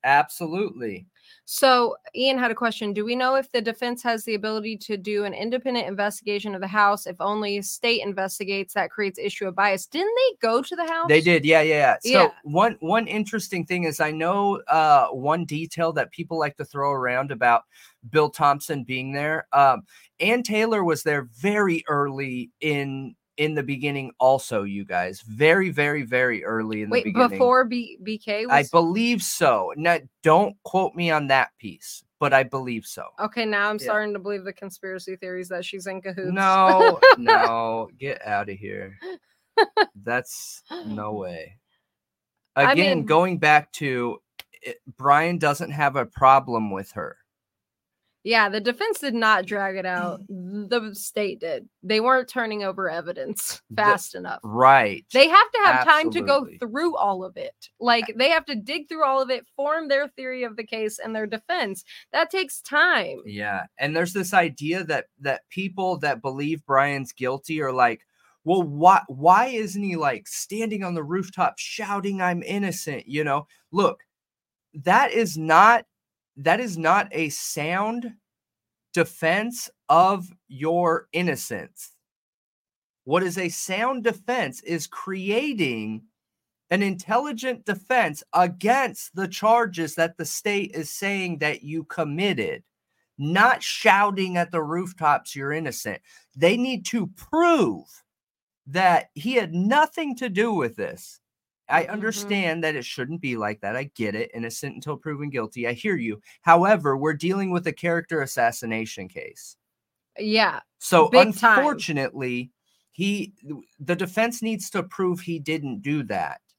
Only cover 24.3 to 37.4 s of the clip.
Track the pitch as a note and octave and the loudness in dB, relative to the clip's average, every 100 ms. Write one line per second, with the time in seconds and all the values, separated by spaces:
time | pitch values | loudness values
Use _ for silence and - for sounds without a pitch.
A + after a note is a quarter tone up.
24.3 | C3+ - A2 G2+ G2+ G2 F2+ F2+ F#2+ A2 | 2 0 -4 -4 -8 -4 -4 -4 -8 -16
25.3 | G#2+ D3+ F#3+ F#3+ C#3+ D3 D3 A#2 B2 B2+ | 2 4 4 2 0 -2 -2 -2 0 0
26.3 | A2 F2+ A2+ A2 G#2+ G#2+ B3 A3 G3 B3 | -2 -4 -4 -2 -4 -2 -2 0 0 0
27.3 | G3 B3 B3+ B3 B3 A3+ - F#3+ A3 A3 | 2 4 4 2 -4 -8 -14 -10 -10 -6
28.3 | G#3 A#3+ C#3+ C#3+ E3+ E3+ F#3+ A#3 A3+ - | -6 2 2 4 2 2 0 0 0 -2
29.3 | - D#3+ A2+ F2+ D3 E3+ E3 - _ D#3+ | 0 2 2 -2 -2 0 0 -2 _ 4
30.3 | E3 G3+ G3+ - F#3 F#3 E3+ E3+ D#3 C#3+ | 4 4 -4 -4 -2 -2 -2 0 0 4
31.3 | C3+ A#2+ _ G#2 E2 - - _ _ C#3+ | 4 2 _ -16 -16 -18 -18 _ _ 4
32.3 | C3+ C3 C3+ B2+ A2+ - - - - G#3+ | 4 4 -4 -6 -8 -8 -16 -16 -8 -6
33.3 | A#3+ A3 G#3 G#3 G#3+ A3+ G#3+ G#3+ G3+ F#3+ | -4 -2 -2 -2 -4 -2 -2 -2 -6 -8
34.3 | G3+ F#3 F#3+ G3 - F#3+ F#3 F#3 F#3 F#3 | -8 -10 -14 -18 -14 -12 -12 -12 -12 -10
35.3 | F3+ F3+ F3+ F3 G3 F#3 F#3+ F#3+ F#3 F#3 | -10 -8 -8 -8 -12 -10 -10 -10 -8 -4
36.3 | F#3+ F#3+ F#3+ F#3 F#4+ A4+ - C5 B3 A#3+ | 2 4 6 8 8 6 8 8 10 6
37.3 | A4 | 4